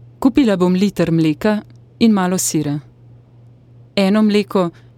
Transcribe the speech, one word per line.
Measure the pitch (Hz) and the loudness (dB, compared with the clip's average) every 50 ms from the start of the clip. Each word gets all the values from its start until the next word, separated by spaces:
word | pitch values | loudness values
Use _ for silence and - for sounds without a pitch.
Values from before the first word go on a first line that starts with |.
| - - - - | -20 -20 -6 -2
Kupila | - 269 233 - 285 220 196 | -2 0 2 2 2 2 2
bom | 180 185 180 185 | 2 0 0 2
liter | 185 202 202 - - 170 170 165 | 0 0 -2 0 -2 -2 0 0
mleka | 165 160 160 151 - - 214 214 208 - - - - - _ _ - | 0 0 0 -2 -2 -2 -2 -2 -4 -6 -12 -20 -20 -20 _ _ 0
in | 233 226 214 | 2 2 2
malo | 196 185 180 185 180 | 2 0 -2 -2 -4
sira. | - - - 160 151 147 143 151 - - - _ - - - - _ _ - - - - - _ _ - - - - - _ | -4 -4 -4 -4 -2 -4 -6 -6 -8 -14 -20 _ -20 -20 -20 -20 _ _ -20 -20 -20 -20 -20 _ _ -20 -20 -20 -20 -8 _
Eno | - 196 190 202 214 214 | -2 0 0 2 2 2
mleko | 214 202 208 202 - - 202 180 170 - - - - _ | 2 2 0 -2 -2 -2 -2 -2 -2 -4 -10 -18 -20 _